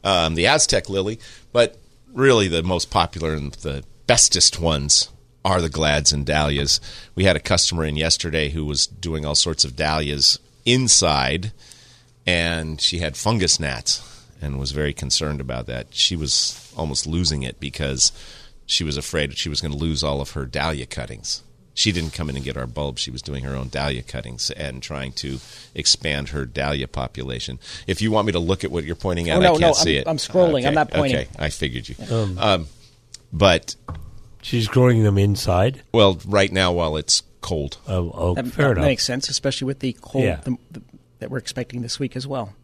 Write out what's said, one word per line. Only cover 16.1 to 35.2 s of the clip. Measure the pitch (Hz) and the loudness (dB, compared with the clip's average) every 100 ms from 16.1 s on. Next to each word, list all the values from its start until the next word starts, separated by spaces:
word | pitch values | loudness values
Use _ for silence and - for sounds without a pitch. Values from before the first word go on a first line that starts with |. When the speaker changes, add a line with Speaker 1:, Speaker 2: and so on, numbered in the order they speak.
| 85 | 0
Speaker 1:
was | 76 - - - - - | -2 0 -2 -6 -14 -6
almost | 78 67 73 | -4 -4 -2
losing | 85 87 76 | 0 0 -2
it | 64 - | -6 -8
because | 71 - 71 65 - - - - - - - | -10 -6 -6 0 -2 -2 -20 -20 -20 -20 -4
she | - | -2
was | 80 69 | -2 -4
afraid | - 80 71 - | -4 -2 -2 -4
she | 82 | -4
was | 71 | -4
gonna | 78 71 | -4 -2
lose | 82 73 | -2 -2
all | 76 71 | -2 -2
of | 69 | -4
her | 76 65 | -8 -8
dahlia | 69 76 76 60 | -4 -4 -4 -8
cuttings. | - 62 55 - - - _ _ - | -10 -10 -10 -10 -10 -10 _ _ -2
She | 110 | 0
didn't | 87 80 | 0 -4
come | - 78 | -6 -6
in | 67 | -6
and | 65 | -6
get | 64 | -8
our | 64 | -8
bulbs. | 60 71 60 | -6 -6 -6
She | - | -8
was | 62 | -8
doing | - 69 | -8 -8
her | 65 67 | -6 -6
own | 65 | -6
dahlia | 67 71 64 | -4 -4 -4
cuttings | - 64 60 62 - | -8 -10 -10 -8 -8
and | - 73 65 | -6 -10 -10
trying | - 71 65 | -10 -8 -8
to | - 69 65 - - - | -8 -8 -8 -12 -20 -14
expand | - 80 - 80 71 67 | -4 0 0 0 -2 -4
her | 73 64 | -6 -6
dahlia | 69 71 71 64 | -4 -2 -2 -4
population. | - 62 - 65 62 - 62 - - - | -6 -8 -8 -8 -8 -8 -10 -14 -14 -6
If | 92 | -2
you | 110 | 2
want | 107 104 | 2 2
me | |
to | 87 | 0
look | 85 95 | 0 0
at | 90 | 0
what | 85 | -4
you're | 76 82 | -4 -4
pointing | 98 85 85 | -2 -2 2
Speaker 2:
Oh, | 80 | 4
Speaker 1:
out, | |
Speaker 2:
no, | 180 160 | 6 6
Speaker 1:
I | |
can't | |
Speaker 2:
no, | 170 | 4
Speaker 1:
see | 143 165 76 | 4 2 2
Speaker 2:
I'm, | |
Speaker 1:
it. | - | 0
Speaker 2:
I'm | 156 | -4
scrolling. | - 185 175 143 | 0 4 4 4
I'm | 131 | 2
Speaker 1:
Okay, | 151 | 2
Speaker 2:
not | 151 | 2
pointing. | 160 143 76 | 2 2 0
Speaker 1:
okay, | 62 - | -2 -4
I | 76 | -4
figured | - 73 60 - | -2 -4 -4 -10
you. | - - 113 | -12 -4 -2
Speaker 3:
Um, | 104 92 | 0 0
Speaker 1:
Um, | 107 92 78 - - _ _ - _ | 2 2 0 -14 -20 _ _ -20 _
but | 82 98 82 - - - - - - - - | 2 4 4 0 -16 -12 -14 -14 -18 -20 -16
Speaker 3:
she's | - 120 110 | -2 -2 2
growing | 127 127 117 | 6 6 6
them | 107 | 6
inside? | 98 | 6